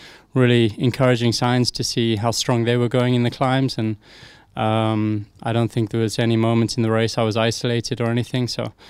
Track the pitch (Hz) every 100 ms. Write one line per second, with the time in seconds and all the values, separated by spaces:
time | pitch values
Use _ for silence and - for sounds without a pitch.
0 | - - _ 131 123 120 113 - 127 -
1 | 131 120 120 110 123 123 120 - 123 135
2 | 113 107 117 - - 120 117 120 120 127
3 | 123 123 120 - 135 131 131 - 110 104
4 | - - - - _ - 110 110 110 110
5 | 107 107 104 _ 120 117 113 120 110 117
6 | 110 - 117 113 113 117 110 - 113 113
7 | 113 - 110 110 113 - 123 117 - 123
8 | 117 120 117 127 120 - 113 -